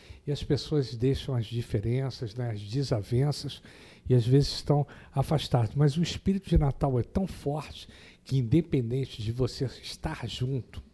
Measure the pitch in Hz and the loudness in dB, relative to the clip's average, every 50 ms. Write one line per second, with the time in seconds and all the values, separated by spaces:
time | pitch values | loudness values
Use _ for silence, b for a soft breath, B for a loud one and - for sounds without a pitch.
0 | B B B B B 143 143 - - - 147 - - - 156 147 131 110 120 110 | B B B B B -6 -6 -4 -2 0 0 0 0 0 0 0 0 -2 -2 0
1 | 123 139 131 - - - 131 120 104 - 117 120 117 - - 104 98 113 123 131 | 2 2 2 0 -2 -2 -2 -2 -2 -2 -4 -6 -4 -2 -2 -2 0 0 0 0
2 | 135 131 - - 123 104 101 123 123 120 107 104 104 101 117 139 139 - 131 104 | 0 -2 -4 -6 -8 -8 -6 -6 -4 -4 -4 -6 -6 -4 -4 -2 0 0 0 -2
3 | 98 - 120 120 139 147 143 - - 135 - - B B B B B B B B | 0 2 2 2 4 2 0 -2 -6 -8 -10 -12 B B B B B B B B
4 | B - 127 123 107 120 131 143 143 - - - - - 143 147 143 B B B | B 4 4 4 6 6 6 6 6 4 -2 -4 0 2 2 2 2 B B B
5 | B B - 139 135 - 160 135 - - - 123 113 107 - 139 151 143 131 175 | B B -2 -2 0 2 0 0 0 2 2 2 2 2 2 4 4 4 4 2
6 | 170 - - - - 190 196 196 - - 180 151 151 135 - - 151 139 127 120 | 0 -2 -2 -2 0 0 0 0 0 2 4 4 4 4 2 0 0 2 2 2
7 | 113 - - 196 190 - - - - 143 147 151 - - - - - B B B | 0 0 -2 -2 -2 -2 -4 -6 -4 -4 -4 -4 -6 -10 -14 -16 -18 B B B
8 | B B B B _ - 131 135 123 107 117 170 160 - - 135 120 113 127 135 | B B B B _ -2 0 0 2 4 4 4 4 4 2 0 0 0 0 -2
9 | 127 - - - 104 110 117 127 127 - - - 139 120 - - - - - - | -2 -4 -6 -6 -6 -4 -2 0 -2 -2 -2 -4 -6 -6 -6 -8 -12 -14 -10 -8
10 | - 156 156 - - 101 - - 123 131 139 123 - - - - - - | -8 -8 -6 -6 -8 -8 -6 -4 -4 -2 -2 -4 -6 -8 -12 -16 -16 -10